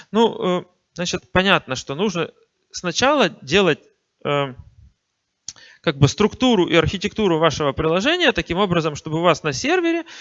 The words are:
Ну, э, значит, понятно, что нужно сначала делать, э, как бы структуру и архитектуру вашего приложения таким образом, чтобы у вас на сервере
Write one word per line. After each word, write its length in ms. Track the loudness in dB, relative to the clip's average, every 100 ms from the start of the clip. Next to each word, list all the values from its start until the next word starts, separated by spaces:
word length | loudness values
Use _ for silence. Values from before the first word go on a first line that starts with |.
| -4
Ну, 480 | 2 2 0 -2 -2
э, 40 | -6 _ _
значит, 380 | -10 -6 -6 -2
понятно, 440 | 0 2 0 0 -8
что 180 | -8
нужно 360 | -6 -4 -4 -6 -10 _ _ _
сначала 560 | -10 -6 0 2 2 0
делать, 520 | -2 -2 2 2 0 _ _ _ _
э, 300 | -4 -2 -2 -8 -20 _ -20 _ _ _ _ _ -20 -18 -20 -6
как 160 | -4 2
бы 120 | 2
структуру 580 | 4 0 2 2 4 4
и 80 |
архитектуру 640 | 2 2 -2 -4 -2 0 2
вашего 340 | 2 2 -2
приложения 600 | -2 -2 0 0 0 0
таким 260 | 0 -4 -2
образом, 380 | 0 0 -2 -6
чтобы 200 | -6 0
у 60 |
вас 200 | 0 0
на 120 | -2
сервере 500 | -4 -2 0 0 -4 -8 -18